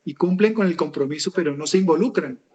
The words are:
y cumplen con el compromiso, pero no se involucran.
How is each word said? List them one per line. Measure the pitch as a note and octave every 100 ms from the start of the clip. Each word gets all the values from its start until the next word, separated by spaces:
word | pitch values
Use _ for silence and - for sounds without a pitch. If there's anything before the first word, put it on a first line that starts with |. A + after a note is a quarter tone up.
y | -
cumplen | C#3+ F3 F#3 G#3+
con | A3 F#3
el | E3+
compromiso, | D3+ D3 C#3 D3+ F#3+
pero | F#3 D3+ C#3+
no | D3+
se | F#3+
involucran. | F#3 D#3+ B3 - D3 B2+ _